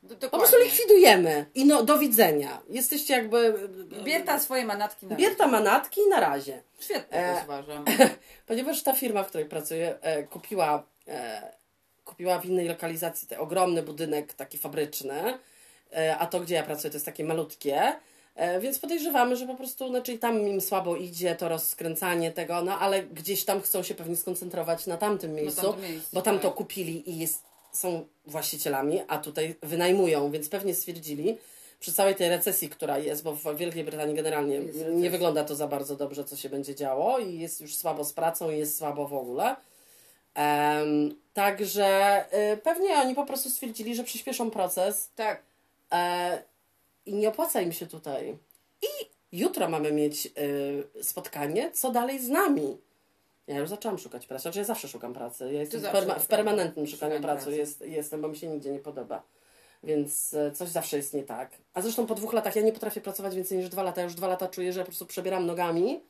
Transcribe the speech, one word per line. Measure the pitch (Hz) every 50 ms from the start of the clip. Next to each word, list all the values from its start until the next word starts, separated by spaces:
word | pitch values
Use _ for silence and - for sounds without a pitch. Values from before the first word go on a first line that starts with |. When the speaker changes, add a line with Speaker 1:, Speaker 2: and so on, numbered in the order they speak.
| -
Speaker 1:
D-, | - 233
Speaker 2:
Po | - - 254 - 330
prostu | 427 480 508
Speaker 1:
dokładnie. | 480 494
Speaker 2:
likwidujemy | 480 - - 466 392 415 381 349 254 214 185 175 165 156 147 147 - _
i | 262 269
no, | 285 302 277 233
do | 220 294 285
widzenia. | 294 277 226 214 214 170 151 147 139 139 131 123 - -
Jesteście | 185 254 254 - 302 285 285 - 277
jakby, | 247 226 214 214 233 233 226 214 202 196 202 185 185 185 165 - 208 208
Speaker 1:
Bierta | 269 311 339 349 359 294 -
swoje | - - 262 254 247
manatki | 220 202 202 208 208 - - -
na | 190 214
Speaker 2:
Bierta | - 339 427 415 381 -
Speaker 1:
razie. | 285 254
Speaker 2:
manatki | 214 214 196 214 262 - - - 392
i | 415 403
na | 381 285
razie. | 190 151 143 139 139 139 - 247 - _ _ -
Speaker 1:
Świetne | - - 415 294 - - - 165
to | 180
jest, | 180 180 175
Speaker 2:
E, | -
Speaker 1:
uważam. | 147 143 139 143 147 151 147 147 - - - 262 - -
Speaker 2:
<laughs> | - - - - - _
ponieważ | - 226 233 262 285 311 - -
ta | 285 269
firma, | 269 269 240 214 202 190
w | -
której | - 165 151 151
pracuję, | - 160 151 - 160 160 170 170 147 -
e, | - 160 160 147 147
kupiła, | - - 175 - - 214 190 165 151 147 147 143 _ _ _ _ -
e, | 143 127 123 117 110 104 - - - _ _ _ _ _ _ _ _ _ _
kupiła | - - _ 175 180 180 180
w | -
innej | 180 185 185 175 170
lokalizacji | 165 165 - 165 165 160 175 165 165 - - -
ten | - -
ogromny | 151 151 175 190 185 180 175 165 151
budynek, | 151 151 147 165 156 151 147 147 - -
taki | - 135 - - -
fabryczny, | - 156 147 156 151 151 - - 143 135 139 147 175 226 254 254 - - _ - - - - _ _ _ -
e, | 165 160 160 156 -
a | 170
to, | 165 - 180
gdzie | 175 165 175
ja | 160 151
pracuję, | - 156 147 - 156
to | 147
jest | 147 -
takie | - 156 - 156
malutkie, | 156 160 165 156 151 - - - 143 139 151 190 247 - 440 _ _ _ _ _ _ _
e, | - 165 175 175 185
więc | 208 269 277 -
podejrzewamy, | - 294 339 330 294 330 277 262 240 247 254
że | 240 254
po | 247 254
prostu, | 254 269 254 - - 262 254
znaczy | 247 247 240 247 240
i | 226
tam | 240 233 233 220 208 202
im | 202 196
słabo | 185 - 208 190 180 175 175
idzie, | 170 180 180 170 165 175 180 165
to | - 180 165
rozkręcanie | 165 160 165 - - - 170 170 165 165 - 180 175 170 165 165 160
tego, | 180 170 160 170 175 170
no | 185 196 196
ale | 185 196 196 196 185
gdzieś | - 165 160 160 196 202 - -
tam | - 196 196
chcą | 196 - - 190 180
się | - 208
pewnie | - 170 165 175
skoncentrować | 170 - - 180 175 - 180 170 180 160 160 165 165 -
na | 190 170
tamtym | 165 208 208 208 190 - 165 156
Speaker 1:
Na | 156
Speaker 2:
miejscu, | 151 147 147 180 196
Speaker 1:
tamtym | 196 214 190 196
miejscu, | 175 165 160 156 - -
Speaker 2:
bo | 180 180
tam | 214 202 190
to | - 180
Speaker 1:
tak. | -
Speaker 2:
kupili | - 208 - - 196 180 165 165 170 - -
i | 170 160
jest, | 165 160 - - - - _ _ _ _ -
są | - - 180 175 165 160 - _ _ _
właścicielami, | - 147 156 156 - - 147 - 165 143 135 135 147 156 190 - -
a | 156 147
tutaj | 147 151 147 156 156 160 165 - -
wynajmują, | 147 160 165 175 180 185 196 190 170 156 147 143 143
więc | 147 156 147 -
pewnie | - 196 196 202 175
stwierdzili | - - - 170 165 156 151 147 143 151 196 226 220 - - - - - - - _
przy | - - 165
całej | - 196 196 196
tej | 190 185 170
recesji, | 175 170 170 - 180 - - 147
która | - - - 151 143 139
jest, | 151 143 147 147 -
bo | 160 147
w | 147 - 156 151
Wielkiej | 151 175 170 165 165 156
Brytanii | 147 151 151 151 147 151
generalnie | 156 151 156 156 151 143 143 139
Speaker 1:
Jest | 143 143 - 151 151
Speaker 2:
nie | 160
Speaker 1:
recesja. | 160 165 170 175 180
Speaker 2:
wygląda | 170 175 175 170 151 151 147
to | 151 151
za | 139 151
bardzo | 147 143 139 139 139 143
dobrze, | 139 143 139 139 143 139
co | - 143
się | 143 - 139
będzie | 143 139 139 139 139
działo | 135 143 135 131 135 165 214 262 254
i | 226 190 175 165
jest | 165 165 - -
już | 156 147 -
słabo | - - 165 151 143 147
z | 147 -
pracą | - 160 165 165 - 175 165
i | 156 151
jest | 151 151 - -
słabo | 160 147 143 147 143 139
w | 143
ogóle. | 139 127 120 123 139 190 240 277 - - _ _ _ _ _ - - - - - _ _ _ _
Em, | 147 147 147 147 147 147 147 151 151 151 151 151 147 147 147 147 - _ _ _
także, | - 196 202 196 196 208 185 170 202 202 196 196 196 196 202 202 196 190 - - 208 208 208 214
y, |
pewnie | 214 - 320 339 339 381 392 330
oni | 294 269 262 254
po | 269 285
prostu | 277 269 262 - 254
stwierdzili, | 254 - - 240 220 - 220 220 240
że | 226 247
przyspieszą | - - 226 - - 247 - 240 226
proces. | 220 214 185 175 - - 180 202 208 - - - _
Speaker 1:
Tak. | - 220 220 - - _ _ _ _ _ _ _ _ _ _ 165
Speaker 2:
E, | 175 175 175 175 175 175 175 180 - - _ _ _ _ _ _ _ _ _ _ _ _
i | - 202
nie | 202 208 220
opłaca | 220 - 330 320 - 240
im | 185 170 165
się | - 175
tutaj. | 165 - 160 - - 135 131 - 127 151 151 _ _ _ _ _ _ _ _ -
I | 523 587 571 - - _ _ _ _ - 175
jutro | 233 359 359 320 202 165
mamy | 165 156 147 151 151
mieć, | 151 151 147 147 - - - - - 147 143 143 143 139 139 143 143 139 - _ -
y, | -
spotkanie, | - - - 185 - - 147 147 143 156 208 269 339
co | - - - 254
dalej | 233 240 240 254 269 269
z | 254 240
nami. | 269 330 403 359 285 - 302 - - - _ _ _ _ _ _ _ _ _ _ _ _ _
Ja | - 143 139
już | 143 160
zaczęłam | 202 208 - 233 196 180
szukać | - - - 123 -
pracy. | - 131 131 -
Znaczy, | 170 170 196
ja | 202
zawsze | 208 226 - - 135
szukam | - 117 - 120 123
pracy. | 120 113 120 - - 131 127 139
Ja | 147
jestem | 151 147 - -
w | 151
Speaker 1:
zawsze | 196 175 196
Speaker 2:
perma-, | 190 185 196
w | - -
Speaker 1:
szukam | - 220
Speaker 2:
permanentnym | 202 214 214 208 208 180 165 156 160 147
Speaker 1:
pracy. | 143 -
Speaker 2:
szukaniu | - 156 151 156
Speaker 1:
Szukam | 147 147
Speaker 2:
pracy. | 151 147 135 135
Speaker 1:
pracy. | 143 143 151
Speaker 2:
Jest, | 147 147 - -
jestem, | - 147 160 156 147 147 - 151 151
bo | 156
mi | 156
się | 147 - 165
nigdzie | 156 147 139 139
nie | 139 143
podoba. | 139 147 147 135 117 104 113 110 - _ _ _ _ _ _ _ _ _ _ _ -
Więc, | 151 156 147 147 147 - - - - -
e, | 151 147 147 143
coś | - 180 175
zawsze | 165 170 151 - -
jest | 147 143 - -
nie | 143 135
tak. | - 117 117 135 - - - _ _ _
A | 185 185
zresztą | 226 226 - 233
po | 226 220
dwóch | 196 208 220 233
latach | 226 214 202 196
ja | 214 208
nie | 220 220
potrafię | 220 - 214 - 214
pracować | 208 202 196 - 196 196 185
więcej | 185 180 185 196 185
niż | 180 185
dwa | 180 190 190
lata. | 180 175 180
Ja | 180
już | 175 175
dwa | 170 190 185
lata | 185 180 185 180
czuję, | - - 180 180 180
że | 185
ja | 180
po | 180
prostu | 180 - 180
przebieram | - - - 180 185 190 185 180
nogami. | 170 170 170 180 170 170 170 180 233 302 349 - _